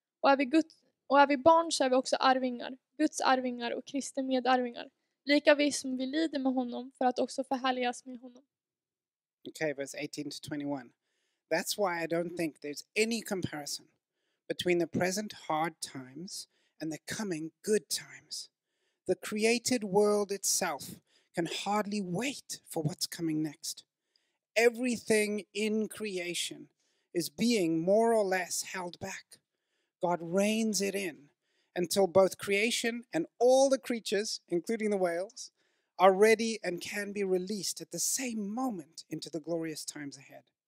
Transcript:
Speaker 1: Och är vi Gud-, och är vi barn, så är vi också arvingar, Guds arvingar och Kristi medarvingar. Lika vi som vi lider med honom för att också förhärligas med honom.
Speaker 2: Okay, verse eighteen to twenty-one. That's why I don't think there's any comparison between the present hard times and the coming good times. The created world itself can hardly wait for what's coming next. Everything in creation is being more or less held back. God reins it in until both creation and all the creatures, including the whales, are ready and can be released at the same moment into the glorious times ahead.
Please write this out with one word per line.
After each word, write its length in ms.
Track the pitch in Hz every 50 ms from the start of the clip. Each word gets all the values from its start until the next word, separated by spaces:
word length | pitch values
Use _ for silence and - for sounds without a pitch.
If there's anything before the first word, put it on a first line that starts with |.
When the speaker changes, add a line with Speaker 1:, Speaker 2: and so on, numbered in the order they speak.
| _ _ _ _
Speaker 1:
Och 100 | - 269
är 60 | 277
vi 80 | 262 285
Gud-, 300 | 240 285 320 302 - - _ _ _ _ _ _
och 140 | - 262 285
är 60 | 285
vi 100 | 269 285
barn, 360 | 254 262 330 330 330 330 330 -
så 120 | - 277
är 60 | 254
vi 60 | 254
också 200 | 262 262 - -
arvingar, 600 | - - 262 262 262 254 254 247 240 - - 262 - _ _ _
Guds 240 | - 302 302 - -
arvingar 500 | - - 262 262 254 254 247 240 240 233
och 140 | - - -
Kristi 380 | - - 277 - - - 269 262
medarvingar. 680 | 262 262 254 240 240 262 254 247 240 240 - - - - _ _ _ _ _ _
Lika 300 | 269 285 294 - 320 294
vi 180 | 269 196 190 -
som 240 | - - 262 254
vi 100 | 254 262
lider 320 | 262 277 311 330 311 311 277
med 140 | 262 262 254
honom 400 | 262 247 240 240 240 247 269 - -
för 60 | 262
att 140 | 254 254 -
också 260 | 262 - - - 254
förhärligas 600 | - 269 247 254 262 254 254 247 247 247 - -
med 160 | 262 254 226
honom. 240 | 254 254 240 254 285 _ _ _ _ _ _ _ _ _ _ _ _ _ _ _ _ _ _ _ - 127
Speaker 2:
Okay, 240 | - - 160 156 135
verse 240 | 135 139 135 - -
eighteen 320 | 147 147 - 151 139 143
to 180 | - - - -
twenty-one. 420 | 151 147 143 143 143 135 123 120 - _ _ _ _ _ _ _ _ _ _ _
That's 260 | 160 170 185 - -
why 280 | 214 208 180 175 170 165
I 20 |
don't 300 | 156 165 170 175 170 170
think 200 | - 165 151 - _
there's 240 | - 147 147 - - _ _
any 260 | 208 220 226 233 220 -
comparison 640 | - 208 185 170 - - 151 143 143 - - - _ _ _ _ _ _ _ _ _ _ _ _ -
between 320 | - - - 180 175 175
the 60 | 165
present 460 | 151 - - 175 185 185 208 214 202 -
hard 420 | - - - 156 156 160 170 160 _
times 680 | - - - 135 127 127 131 151 180 - - - - - _ _ _ _ _ _
and 120 | 156 160 151
the 220 | - _ - -
coming 340 | - 220 196 170 151 160 160 - _ -
good 260 | 202 214 202 - -
times. 640 | - - - - - - - _ - - - - _ _ _ _ _ _ _ _ _ _ _
The 80 | - 185
created 680 | - - - 214 214 214 226 240 233 - - 254 240 208
world 480 | 196 180 202 208 208 208 208 208 185 202
itself 500 | 196 - - - - 196 170 151 139 - - - - _ _ _ _ _ _ _
can 120 | 180 165 160 - - -
hardly 380 | 190 208 214 202 202 202 208 190
wait 580 | 180 175 190 247 285 254 - - - - - _
for 160 | - - 170 151
what's 340 | 147 - - - - -
coming 260 | - 170 160 156 156 156
next. 420 | 151 143 - - - - - - _ _ _ _ _ _ _ _ _ _ _ _ _ _
Everything 880 | 214 233 240 233 226 254 247 233 - - - 220 214 208 208 208 208 175 - -
in 360 | 202 214 214 214 220 214 -
creation 800 | - - 214 214 185 180 170 175 170 - - - 156 151 151 - _ _ _ _ _ _ _ _ -
is 180 | 175 156 143 -
being 480 | - 214 240 240 208 175 165 165 160 165
more 300 | 185 202 220 226 233 233
or 100 | 220 208
less 400 | 185 185 185 175 - - - -
held 340 | - - 190 175 175 - -
back. 400 | 196 190 185 - - _ - - _ _ _ _ _ _ _ _ _ _ _ _
God 200 | - 175 175 160
reins 600 | 170 165 175 196 202 214 220 226 226 220 202 175
it 140 | 196 196 185
in 360 | 196 190 170 135 127 143 _ _ _ _ _ _ _ _ _ - 180
until 280 | 180 160 - 196 196
both 300 | 180 160 190 190 180 -
creation 680 | - - - 196 202 214 240 226 - - 233 233 240 226 _ -
and 140 | 160 170 - _ -
all 320 | 240 254 262 262 269 277
the 80 | 262 262
creatures, 600 | - - 240 226 - - 196 196 220 214 - - - _
including 420 | 175 170 - - 226 208 220 208
the 80 | 208 190
whales, 540 | 185 170 170 170 190 226 - - - - _ _ _ _ _ _ _ _ _ - 185
are 100 | 196 190
ready 460 | 185 208 220 226 208 233 226 226 - -
and 180 | 180 175 170 -
can 300 | - 208 208 202 202 196
be 100 | 208 196
released 580 | 185 185 185 185 190 220 196 160 - - -
at 100 | 160 -
the 80 | - 170
same 400 | - - - - 269 247 226 220 202 196 214
moment 500 | 247 262 262 214 170 139 - _ - - _
into 220 | 165 156 - -
the 80 | - 160
glorious 460 | 147 160 170 165 165 160 151 - -
times 340 | - - 147 147 143 131 139
ahead. 260 | 135 - 139 135 - _ _ _ _